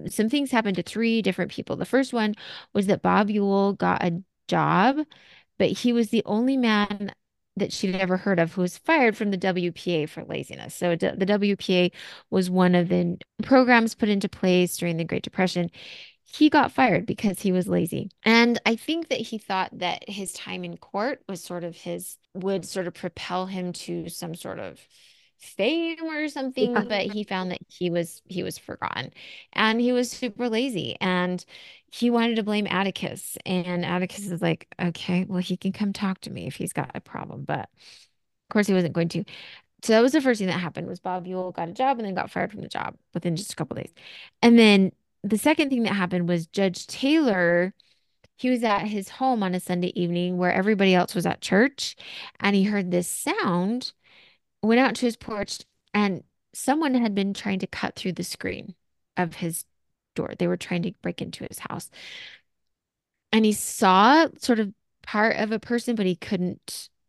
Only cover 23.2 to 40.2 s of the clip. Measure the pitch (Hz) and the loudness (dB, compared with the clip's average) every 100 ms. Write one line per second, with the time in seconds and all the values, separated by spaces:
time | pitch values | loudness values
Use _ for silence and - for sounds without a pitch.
23.2 | - 180 185 190 180 170 - 170 170 - | -6 -4 -4 -6 -6 -8 -8 -8 -8 -10
24.2 | 175 170 - - 95 - _ _ _ _ | -12 -10 -10 -10 -12 -14 _ _ _ _
25.2 | _ _ - - 214 330 330 320 320 302 | _ _ -14 -4 -2 0 -2 -6 -8 -6
26.2 | 302 294 262 262 247 240 202 208 196 208 | -6 -6 -6 -2 0 0 -2 -2 -4 -6
27.2 | 208 190 185 - - - 180 170 165 - | -6 -6 -6 -8 -12 -6 -2 -2 -4 -8
28.2 | - 180 185 - - - - - 127 - | -12 -8 -8 -10 -14 -8 -8 -6 -10 -14
29.2 | - - - - 220 226 240 247 247 - | -20 -20 -8 0 2 2 2 0 -2 -4
30.2 | 247 - 247 220 269 202 131 - 185 185 | -8 -4 -2 -2 -2 -4 -6 -4 -2 0
31.2 | 180 180 - - - - _ - 240 233 | 0 -4 -8 -20 -20 -20 _ -2 2 2
32.2 | 233 226 208 208 208 180 196 - 185 - | 2 0 0 0 0 0 -2 -2 -6 -8
33.2 | - - - 180 175 175 175 180 180 - | -12 -10 -4 -2 0 -2 -2 -2 -2 -6
34.2 | 202 175 170 160 - - 175 165 - 180 | -8 -2 -2 -2 -6 -6 -4 -4 -2 -2
35.2 | 185 185 180 180 190 - 208 196 196 185 | -2 -4 -4 -4 -6 -4 -4 -2 -4 -6
36.2 | - - 87 - - - - - - - | -10 -10 -10 -8 -6 -6 -8 -10 -12 -12
37.2 | - - 143 143 - _ - - _ _ | -12 -10 -6 -6 -8 _ -20 -20 _ _
38.2 | _ _ - 214 208 185 170 170 170 170 | _ _ -4 0 2 2 2 0 -2 -4
39.2 | 202 - - - _ _ - 220 254 302 | -8 -12 -20 -20 _ _ 2 6 6 4